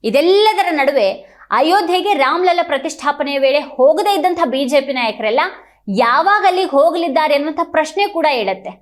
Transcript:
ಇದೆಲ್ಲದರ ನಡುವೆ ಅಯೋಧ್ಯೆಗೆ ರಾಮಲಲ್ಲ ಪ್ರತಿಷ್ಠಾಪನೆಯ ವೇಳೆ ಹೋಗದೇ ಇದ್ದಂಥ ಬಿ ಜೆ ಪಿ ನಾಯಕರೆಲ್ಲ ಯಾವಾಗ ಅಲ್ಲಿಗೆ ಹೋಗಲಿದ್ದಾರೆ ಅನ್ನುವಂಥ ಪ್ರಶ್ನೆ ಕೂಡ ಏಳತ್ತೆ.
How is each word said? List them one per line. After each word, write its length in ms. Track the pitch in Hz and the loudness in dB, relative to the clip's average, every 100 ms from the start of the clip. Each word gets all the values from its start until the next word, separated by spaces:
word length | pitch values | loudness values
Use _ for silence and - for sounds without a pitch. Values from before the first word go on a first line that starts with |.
ಇದೆಲ್ಲದರ 640 | 220 247 330 392 427 415 359 | 0 0 4 4 4 2 -2
ನಡುವೆ 380 | 311 269 277 196 - - - - | 0 0 2 0 -2 -14 -20 -4
ಅಯೋಧ್ಯೆಗೆ 640 | 226 311 381 339 359 381 | 0 2 2 0 -2 0
ರಾಮಲಲ್ಲ 480 | 359 262 330 359 349 | 0 0 0 0 0
ಪ್ರತಿಷ್ಠಾಪನೆಯ 760 | 339 277 294 311 269 285 277 277 | -2 -4 -6 -6 -6 -4 -4 0
ವೇಳೆ 220 | 269 285 247 - | 0 0 -4 2
ಹೋಗದೇ 360 | 262 320 392 | 2 4 0
ಇದ್ದಂಥ 260 | 392 359 339 | 0 0 0
ಬಿ 180 | 330 262 | -2 -2
ಜೆ 160 | 269 285 | 0 0
ಪಿ 120 | 277 | 0
ನಾಯಕರೆಲ್ಲ 500 | 254 233 214 214 240 359 - - _ - 196 | -4 -4 -4 -2 0 -2 -6 -20 _ -6 0
ಯಾವಾಗ 460 | 233 262 349 415 381 | 2 2 2 2 2
ಅಲ್ಲಿಗೆ 240 | 359 349 269 | 0 0 2
ಹೋಗಲಿದ್ದಾರೆ 580 | 320 339 339 269 311 285 | 2 2 -2 0 0 0
ಅನ್ನುವಂಥ 280 | 294 311 339 | -2 -4 -2
ಪ್ರಶ್ನೆ 360 | 330 311 381 403 | -2 -2 -2 -4
ಕೂಡ 180 | 370 302 | 0 0
ಏಳತ್ತೆ. 400 | 262 196 190 - 196 | 0 -2 -6 -10 -18